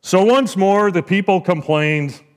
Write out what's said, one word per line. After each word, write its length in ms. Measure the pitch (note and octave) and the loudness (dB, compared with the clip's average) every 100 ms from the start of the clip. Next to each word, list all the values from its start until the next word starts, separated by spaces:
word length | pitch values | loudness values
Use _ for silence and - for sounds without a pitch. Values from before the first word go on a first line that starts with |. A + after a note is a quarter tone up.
So 220 | - F#3 | 0 2
once 320 | G#3 C4 B3+ | 4 2 0
more, 360 | G3 G3 G3+ G#3 | -2 0 2 2
the 120 | F3 | -2
people 380 | - G3 G3 F#3+ | -2 -2 0 -2
complained 800 | E3+ E3+ - D3+ D3+ D3+ C#3+ - _ | 0 -4 -2 -2 0 -2 -4 -10 _